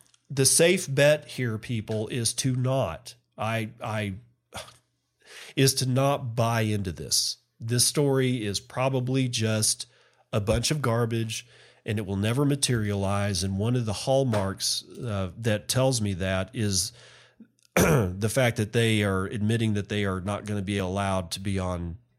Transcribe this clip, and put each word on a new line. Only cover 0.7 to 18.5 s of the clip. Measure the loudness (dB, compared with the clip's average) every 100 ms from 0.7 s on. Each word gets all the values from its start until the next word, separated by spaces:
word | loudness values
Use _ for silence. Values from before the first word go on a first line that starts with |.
| 4 2
bet | 4 6 4 0
here, | -6 -4 -4
people, | -4 -6 -2 -4 -2
is | -2 -2 -2
to | 0 0
not, | 0 0 -2 -4 -12 -20 _ -6
I, | -4 -2 -4 -8
I, | -6 -4 -4 -6 -12 _ _ -16 -16 -20 _ _ _ _ -20 -20 -6 2
is | 4 4
to | 0
not | 2 2 0 -2 0
buy | 2 2
into | 0 0 -4
this. | -6 -2 -2 -2 -6 _ -12
This | -2 0 2
story | 2 2 4 2 0 -2
is | -6
probably | -6 -2 0 0 0 0 0
just | 0 0 2 0 -2 -8 _ _ _ _
a | -2
bunch | 2 2 0
of | 0
garbage, | 0 0 0 -2 -4 -6 -12 -20 -20 _ -4
and | -4
it | -2
will | 0
never | 0 2 2
materialize. | 2 0 0 0 0 0 0 0 0
And | -2 0
one | 0 0
of | -2
the |
hallmarks, | -2 0 2 2 2 0 -2 -4 -4 -6 -10 -6
uh, | -4 -4 -4
that | 0 0 0
tells | 0 2 2
me | 0
that | -2 0 0 -2
is | -2 0 0 -2 -8 -20 -20 -20 -20
<clears throat> | -20 _ _ 2
the | 4 4 2 -2 -2
fact | 2 2